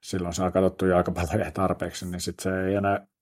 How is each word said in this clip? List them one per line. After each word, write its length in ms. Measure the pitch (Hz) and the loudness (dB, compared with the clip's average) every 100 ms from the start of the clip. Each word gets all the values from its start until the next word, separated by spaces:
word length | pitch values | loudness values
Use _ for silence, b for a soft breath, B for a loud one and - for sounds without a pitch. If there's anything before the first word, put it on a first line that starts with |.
silloin 320 | - 95 87 | -6 -4 -2
saa 160 | 90 90 | -2 0
katsottua 380 | 92 92 - 92 | 4 2 2 4
jalkapalloja 600 | 87 92 90 85 107 - | 4 2 0 0 0 -2
tarpeeksi, 560 | - 90 87 87 - 92 | 0 0 0 -6 -6 -8
niin 140 | 90 | -6
sit 180 | 87 - | -6 -4
se 280 | 95 92 92 | -2 0 0
ei 80 | |
enää 320 | 101 98 101 - _ | 2 2 0 -4 _